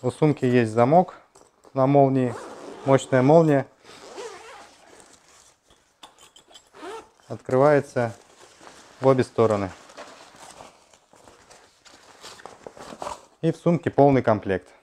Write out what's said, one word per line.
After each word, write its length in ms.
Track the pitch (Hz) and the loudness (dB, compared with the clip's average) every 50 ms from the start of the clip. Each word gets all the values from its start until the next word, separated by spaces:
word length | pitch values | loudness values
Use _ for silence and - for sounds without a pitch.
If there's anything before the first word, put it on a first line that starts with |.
У 100 | - 127 | -6 -6
сумки 340 | - - 160 156 139 - - | -4 0 0 0 0 0 -2
есть 260 | 127 123 127 120 110 | 0 2 2 0 0
замок 440 | 107 117 117 127 151 175 180 - - - _ _ _ - _ _ _ _ _ - _ | 0 0 2 4 4 2 2 0 -6 -20 _ _ _ -20 _ _ _ _ _ -12 _
на 120 | 135 131 | -2 0
молнии. 480 | 131 143 143 139 135 131 135 127 123 110 - - - - - - - - - - | 2 4 4 4 4 2 0 -2 -4 -6 -10 -14 -18 -20 -20 -20 -20 -20 -10 -2
Мощная 360 | 135 135 131 - - - 127 | 0 0 0 0 0 0 2
молния. 460 | 123 139 156 170 165 156 147 139 131 - _ _ _ - - - - - - 359 494 453 381 - 427 453 523 - - - _ _ _ _ - - - _ _ _ _ _ _ _ _ _ _ _ _ _ _ _ _ _ _ _ - - _ _ - _ _ _ _ _ - - _ _ _ 262 302 359 427 453 427 _ _ _ _ _ | 4 4 4 4 4 4 0 0 -2 -6 _ _ _ -20 -20 -20 -20 -20 -18 -18 -18 -18 -18 -20 -20 -20 -20 -20 -20 -20 _ _ _ _ -20 -20 -20 _ _ _ _ _ _ _ _ _ _ _ _ _ _ _ _ _ _ _ -20 -20 _ _ -20 _ _ _ _ _ -20 -20 _ _ _ -20 -18 -18 -18 -18 -20 _ _ _ _ _
Открывается 840 | 123 110 _ - 127 127 135 151 147 143 139 - - 131 120 117 107 - _ _ _ _ - - _ _ - - - - - - - _ | -18 -16 _ -2 0 2 4 4 2 2 -2 -4 -6 -6 -6 -6 -8 -14 _ _ _ _ -20 -20 _ _ -20 -20 -20 -20 -20 -20 -18 _
в 60 | 127 135 | 0 0
обе 180 | 135 127 120 | 2 2 0
стороны. 440 | - _ - 117 110 107 101 98 92 87 - - - - - - - - - - - _ - - - - - - - _ _ _ _ _ _ _ _ _ _ _ - _ _ _ _ - - _ _ _ _ _ - - - _ - - - - - - - - - - - - - - - - - - - - - - - - _ _ _ | -4 _ 0 0 0 0 -2 -4 -8 -10 -16 -20 -20 -20 -20 -20 -20 -20 -20 -20 -20 _ -20 -20 -20 -20 -20 -20 -20 _ _ _ _ _ _ _ _ _ _ _ -20 _ _ _ _ -20 -20 _ _ _ _ _ -20 -20 -20 _ -20 -20 -20 -20 -20 -20 -20 -20 -20 -20 -20 -20 -20 -20 -20 -20 -20 -18 -16 -14 -14 -14 -16 -20 _ _ _
И 100 | - 160 | -6 -6
в 60 | 160 - | -6 -2
сумке 320 | - 170 175 160 - - | -2 -2 -2 0 -4 -4
полный 320 | - - 139 143 139 127 | 2 4 4 4 4 2
комплект. 480 | 117 - 110 101 - 104 95 90 - - - _ | 2 0 -2 -2 -2 -4 -6 -6 -6 -12 -20 _